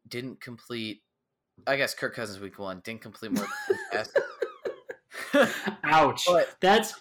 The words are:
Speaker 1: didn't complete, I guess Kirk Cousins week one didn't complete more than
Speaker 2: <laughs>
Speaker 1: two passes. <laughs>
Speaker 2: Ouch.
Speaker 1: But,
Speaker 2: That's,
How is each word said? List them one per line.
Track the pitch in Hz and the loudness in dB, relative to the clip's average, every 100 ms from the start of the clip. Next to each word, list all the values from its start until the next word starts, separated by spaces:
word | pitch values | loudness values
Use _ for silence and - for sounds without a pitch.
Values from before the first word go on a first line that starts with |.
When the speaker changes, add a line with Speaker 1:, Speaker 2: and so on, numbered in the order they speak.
| _ | _
Speaker 1:
didn't | 120 127 - | -10 -10 -12
complete, | - 117 - 120 110 104 _ _ _ _ _ _ - | -16 -16 -10 -6 -6 -8 _ _ _ _ _ _ -2
I | 139 | 2
guess | 127 | 0
Kirk | - 131 | -2 -6
Cousins | 117 110 98 | -6 -8 -8
week | 98 - | -12 -10
one | 98 92 | -10 -8
didn't | 113 113 | -10 -12
complete | 113 101 110 | -14 -14 -4
more | 101 | -2
than | 101 - - 906 | -2 -6 -4 -4
Speaker 2:
<laughs> | |
Speaker 1:
two | 831 | -4
passes. | 104 110 - - - - - - - - - _ - - | -6 -2 -2 -2 -6 -8 -8 -10 -10 -14 -18 _ -14 0
<laughs> | 285 247 - - 180 | 4 4 2 -6 -4
Speaker 2:
Ouch. | 147 156 143 120 175 | 4 6 6 4 4
Speaker 1:
But, | 175 139 - | 4 4 2
Speaker 2:
That's, | 185 214 214 - | 4 6 4 0